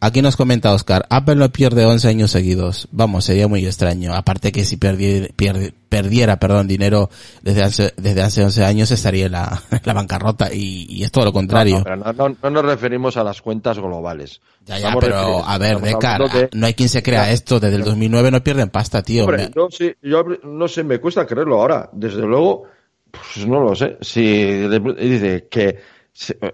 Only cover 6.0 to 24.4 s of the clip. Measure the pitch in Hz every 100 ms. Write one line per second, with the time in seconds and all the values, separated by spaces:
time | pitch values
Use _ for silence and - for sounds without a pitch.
6 | 98 117 113 95 95 101 98 95 101 104
7 | 104 - - - - 98 98 107 101 -
8 | 101 95 98 - 101 104 98 107 113 120
9 | 104 95 95 87 90 95 - 127 - 101
10 | 95 101 101 107 104 101 98 92 85 95
11 | 107 135 107 98 95 110 107 95 98 95
12 | 107 117 139 127 139 151 147 127 120 123
13 | 127 120 104 98 113 110 120 104 95 85
14 | 85 80 71 - _ _ 101 101 104 123
15 | 123 98 95 92 82 101 104 104 107 110
16 | 127 104 135 127 127 110 113 113 123 127
17 | 131 113 104 117 - 120 101 101 104 107
18 | 110 117 127 131 147 139 101 98 110 -
19 | - 117 101 143 98 151 180 - 175 -
20 | 143 156 170 175 147 147 165 170 156 123
21 | 156 175 170 131 156 113 127 143 - 101
22 | 110 101 107 127 180 196 - _ _ _
23 | _ - - - 104 135 120 95 143 -
24 | - 117 110 104